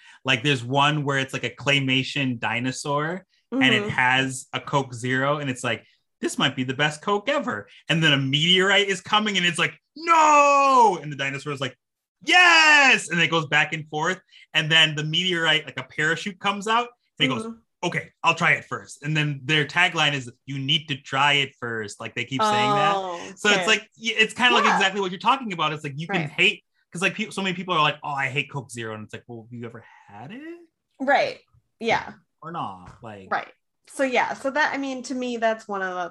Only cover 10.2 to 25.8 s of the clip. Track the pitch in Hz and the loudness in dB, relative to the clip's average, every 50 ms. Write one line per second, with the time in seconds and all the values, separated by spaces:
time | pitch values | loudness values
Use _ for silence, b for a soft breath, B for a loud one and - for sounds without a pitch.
10.2 | 311 302 294 294 285 285 277 277 277 269 269 247 233 208 180 156 143 151 147 135 | 6 6 6 6 6 6 6 4 4 6 6 6 6 6 4 0 -4 -8 -6 -4
11.2 | 139 135 139 139 - 147 143 131 139 123 - _ _ _ _ _ _ _ _ _ | -4 -4 -4 -6 -6 -6 -6 -4 -6 -6 -8 _ _ _ _ _ _ _ _ _
12.2 | - 302 349 359 349 330 339 320 311 311 302 285 277 262 233 - - - 165 175 | 0 4 6 8 8 8 8 8 8 8 8 8 8 6 4 2 0 -2 0 0
13.2 | 165 165 165 165 151 131 147 151 151 151 165 160 147 - 156 151 156 180 185 - | 2 2 2 0 0 2 2 2 2 0 -4 -8 -8 -6 -4 -2 -2 -2 -2 -4
14.2 | _ b b b b b b 156 160 151 160 160 160 156 147 151 147 156 156 170 | _ b b b b b b -2 2 4 4 6 6 4 2 -2 -4 -2 -2 -2
15.2 | 185 185 175 165 165 160 156 156 156 139 - 131 123 - - - 151 160 165 160 | 0 0 0 0 2 2 2 0 0 -4 -10 -10 -10 -8 -4 -2 0 0 0 -2
16.2 | - 208 185 - - 202 202 202 190 220 226 240 240 240 - _ _ _ _ - | -4 -10 -8 -6 -4 -4 -4 -2 -2 0 0 0 0 -2 -8 _ _ _ _ -2
17.2 | 139 131 - 220 220 233 226 - _ _ _ _ 180 170 - - - - _ _ | -2 -2 -2 -4 -6 -8 -12 -14 _ _ _ _ -6 -6 -6 -6 -10 -12 _ _
18.2 | - 165 160 165 175 156 139 117 - - 123 110 - - - - 143 151 156 151 | -2 0 0 2 2 2 2 0 -2 -8 -12 -12 -12 -14 -18 -12 -6 -4 -2 -2
19.2 | 151 147 143 139 131 123 156 151 143 143 - 175 180 180 160 160 151 147 143 135 | -2 -2 -4 -6 -4 0 0 0 0 0 0 0 0 0 2 0 0 0 0 -2
20.2 | 123 120 - _ _ 135 139 139 135 135 160 165 143 - 139 - - - 139 135 | -6 -8 -14 _ _ -10 -8 -6 -2 -2 -2 -2 -2 -4 -8 -8 -8 -4 0 2
21.2 | 143 143 143 143 135 - - _ 123 117 113 110 107 101 - - 113 113 - 117 | 2 4 4 2 0 -2 -6 _ -8 -6 -6 -6 -6 -8 -10 -12 -12 -10 -6 -8
22.2 | 120 - 135 131 214 214 208 214 208 208 208 202 202 202 196 196 190 180 175 175 | -6 -4 -2 -2 0 0 2 2 2 2 2 2 2 2 0 0 -2 -6 -8 -10
23.2 | 185 190 190 - - 208 202 190 180 214 214 208 - _ _ - 220 226 214 220 | -12 -14 -8 -2 2 2 2 4 4 2 0 0 -2 _ _ -10 -6 -2 0 2
24.2 | 220 - - - 233 185 180 233 214 214 202 180 196 190 185 202 196 185 190 185 | 2 0 2 2 2 4 4 4 4 4 4 2 2 0 0 -2 -4 -4 -4 -2
25.2 | 196 226 269 269 254 214 180 165 156 151 151 147 | 0 2 2 2 0 -6 -4 -2 -2 -2 -2 -4